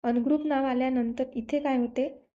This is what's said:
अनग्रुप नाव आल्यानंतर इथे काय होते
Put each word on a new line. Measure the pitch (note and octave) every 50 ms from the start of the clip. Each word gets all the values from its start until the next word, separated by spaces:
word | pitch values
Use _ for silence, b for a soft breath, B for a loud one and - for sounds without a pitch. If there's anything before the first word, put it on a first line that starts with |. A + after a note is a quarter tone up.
अनग्रुप | - A#3+ A#3 A#3+ A#3 C4+ D4+ D4+ D4+
नाव | D4+ D4 C4+ C4+
आल्यानंतर | C4+ B3+ B3 B3+ C4 B3+ B3 A#3+ A#3 A#3 - B3+ B3+ -
इथे | B3 A3+ - - D4
काय | C#4+ C#4+ C4+
होते | B3 A#3+ A#3 A#3+ - C4 - - - - _ _